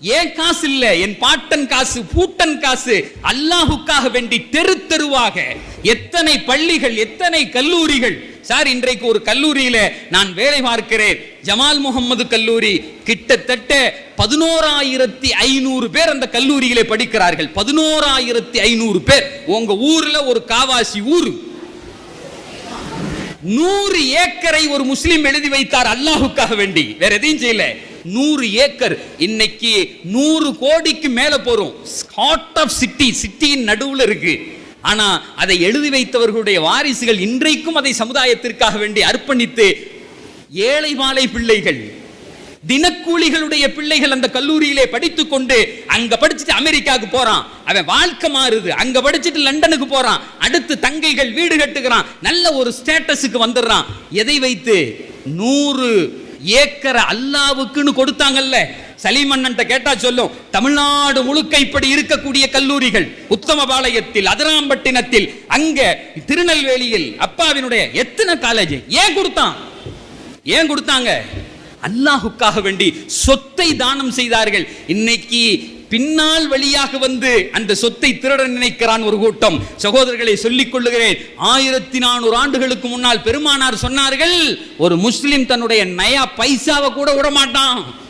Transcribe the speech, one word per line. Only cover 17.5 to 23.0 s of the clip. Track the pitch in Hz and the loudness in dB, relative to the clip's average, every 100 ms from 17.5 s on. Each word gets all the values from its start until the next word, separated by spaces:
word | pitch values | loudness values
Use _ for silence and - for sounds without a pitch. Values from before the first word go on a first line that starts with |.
| - | -4
பதினோராயிரத்தி | 208 302 311 311 294 262 247 233 - - | 0 2 2 2 2 0 0 -2 -2 0
ஐந்நூறு | 208 233 226 196 | 2 2 2 0
பேர். | 131 277 - - - | 4 4 2 -8 -2
உங்க | 208 226 202 | -2 0 0
ஊர்ல | 269 320 302 302 | 2 2 2 0
ஒரு | 277 233 233 | 0 0 0
காவாசி | 226 262 254 226 208 | 0 2 0 0 -2
ஊரு. | 208 349 294 151 - - - - - - - - - - - - - - - - | 2 2 2 -4 -10 -16 -16 -18 -18 -18 -20 -18 -18 -16 -16 -16 -12 -12 -10 -8